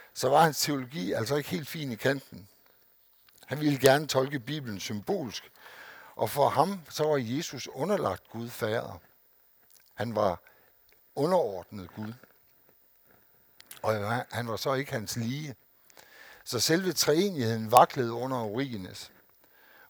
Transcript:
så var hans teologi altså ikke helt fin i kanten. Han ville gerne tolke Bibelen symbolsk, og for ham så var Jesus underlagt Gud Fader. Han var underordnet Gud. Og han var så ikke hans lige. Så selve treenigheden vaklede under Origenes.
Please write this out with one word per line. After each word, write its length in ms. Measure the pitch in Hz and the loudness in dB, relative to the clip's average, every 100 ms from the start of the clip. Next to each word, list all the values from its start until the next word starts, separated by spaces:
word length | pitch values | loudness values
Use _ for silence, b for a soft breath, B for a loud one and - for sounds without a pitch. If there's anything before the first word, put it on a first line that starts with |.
| B | B
så 140 | - 131 | -2 4
var 140 | 143 | 6
hans 180 | 165 135 | 6 4
teologi 520 | - 143 127 160 185 | -2 -2 -4 -6 -4
altså 240 | 123 110 147 | -2 0 -2
ikke 140 | 139 | -2
helt 180 | 175 139 | -6 -6
fin 240 | 165 143 | -8 -8
i 40 | 110 | 0
kanten. 520 | 127 139 - - 104 _ _ _ _ _ _ _ _ _ - | 0 0 -6 -18 -20 _ _ _ _ _ _ _ _ _ -10
Han 140 | 139 | -2
ville 180 | 151 135 | 0 6
gerne 280 | 127 139 151 | 6 6 4
tolke 340 | 131 135 143 | 0 2 -2
Bibelen 400 | 113 151 127 95 | -4 -8 -6 -8
symbolsk, 720 | - 104 95 196 123 - - B B B B B B - | -6 -6 -4 -4 -4 -8 -14 B B B B B B -4
og 140 | 110 | -2
for 180 | 143 131 | 2 4
ham 320 | 123 170 196 151 | 4 2 0 -10
så 140 | - | -2
var 120 | 151 147 | 0 2
Jesus 500 | 113 135 - 135 - | 0 -4 -4 -10 -10
underlagt 640 | 135 160 202 123 90 - | -6 -2 0 0 -4 -8
Gud 180 | 113 117 | -10 -10
Fader. 520 | - 110 113 - 90 - _ _ _ _ _ _ - _ | -4 -2 -2 -4 -12 -20 _ _ _ _ _ _ -20 _
Han 200 | - 117 | -6 -4
var 260 | 107 104 85 b b b b _ _ _ | 2 2 0 b b b b _ _ _
underordnet 760 | - 151 185 120 92 - 104 87 | -4 2 2 0 -4 -10 -12 -12
Gud. 220 | - 107 123 - _ _ _ _ _ _ _ _ _ _ _ _ _ - - | -10 -10 -12 -20 _ _ _ _ _ _ _ _ _ _ _ _ _ -20 -6
Og 420 | - 110 101 120 - | -2 -2 0 -4 -4
han 180 | 117 117 | -6 -6
var 80 | 107 | -4
så 180 | 143 | -2
ikke 180 | 135 139 | -2 -2
hans 240 | 131 98 120 | -6 -6 -4
lige. 400 | 113 139 151 120 _ _ _ B B B B B | -4 -4 -8 -14 _ _ _ B B B B B
Så 160 | - 120 | -6 -2
selve 320 | 123 165 185 | 2 2 2
treenigheden 800 | 156 - 156 202 165 113 113 110 | 0 2 4 2 0 0 0 6
vaklede 400 | 123 165 143 120 | 8 8 4 -4
under 240 | 117 131 131 | -2 -4 -2
Origenes. 760 | 110 110 139 110 90 - - - _ _ b b b b | -2 -4 -6 -6 -10 -14 -18 -20 _ _ b b b b